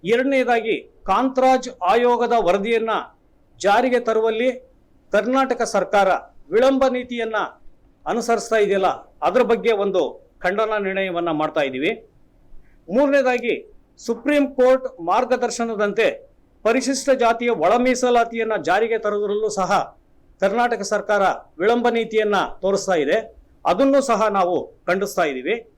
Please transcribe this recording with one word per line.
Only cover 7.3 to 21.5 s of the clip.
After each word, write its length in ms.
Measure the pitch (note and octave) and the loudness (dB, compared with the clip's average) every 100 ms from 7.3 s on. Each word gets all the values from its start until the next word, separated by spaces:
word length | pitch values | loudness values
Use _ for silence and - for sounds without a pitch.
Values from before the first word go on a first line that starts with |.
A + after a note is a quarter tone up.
| G#3+ E3 - - - _ _ D3+ | -4 -4 -8 -20 -20 _ _ -6
ಅನುಸರಿಸ್ತಾ 500 | G#3+ A3+ A#3 G#3+ A3+ | -4 0 -2 0 0
ಇದೆಯಲ್ಲ, 320 | G3+ G3 F#3 - - _ | 2 2 0 -2 -10 _
ಅದ್ರ 200 | D3+ G3+ | 0 2
ಬಗ್ಗೆ 300 | A3 A#3 A3 | 2 2 0
ಒಂದು 580 | G#3+ G3+ F#3 C#3 - - _ | 0 0 0 -2 -4 -20 _
ಖಂಡನ 440 | F3+ G3+ A3 A3 | -4 -2 -2 -2
ನಿರ್ಣಯವನ್ನ 480 | G3 F#3+ F#3+ E3+ E3+ | -2 -4 -4 -4 -2
ಮಾಡ್ತಾ 300 | D3+ D#3 D#3 | -2 -2 -2
ಇದ್ದೀವಿ. 480 | C#3 B2+ D#3 A3+ - _ _ _ _ - - _ - | -2 -2 -4 -4 -12 _ _ _ _ -20 -20 _ -4
ಮೂರನೇದಾಗಿ, 800 | G3+ C#4+ C#4 B3+ B3 A#3 D#3+ - - _ _ | 0 2 2 2 0 -2 -4 -6 -20 _ _
ಸುಪ್ರೀಂ 580 | - A#3 - D4 C4+ C#4 | -8 -6 0 0 0 2
ಕೋರ್ಟ್ 460 | B3+ C4 C4 - | 4 4 0 -10
ಮಾರ್ಗದರ್ಶನದಂತೆ 1300 | E3 G3+ B3 B3 A#3 A#3 A#3 G#3+ G#3 G3+ G#3 - - _ _ _ | -2 0 0 -2 -2 -4 -6 -2 -2 0 0 -2 -16 _ _ _
ಪರಿಶಿಷ್ಟ 460 | G#3+ A#3+ B3+ C4+ C#4+ | 0 0 0 -4 0
ಜಾತಿಯ 400 | C4 A#3 A#3 A#3+ | 2 2 2 0
ಒಳ 240 | A3+ F3 A#3+ | 0 2 2
ಮೀಸಲಾತಿಯನ್ನ 760 | B3 B3 B3 A#3+ A#3 A#3 A3+ G#3+ | 2 0 2 2 2 -2 -4 -4
ಜಾರಿಗೆ 380 | D3+ F#3 A3+ A3 | 0 0 0 -2
ತರುವುದರಲ್ಲೂ 500 | G#3+ G#3 G#3 G#3 G#3+ | -2 -4 -4 -2 -2
ಸಹ 480 | G3 F3+ F#3+ C#3 - _ _ _ _ | -2 0 0 -2 -10 _ _ _ _
ಕರ್ನಾಟಕ 420 | G3 G#3+ A#3+ A3+ | -2 0 0 -2
ಸರ್ಕಾರ 400 | G3 G#3 G#3 G#3 F#3+ - - | -2 -4 0 2 2 0 -8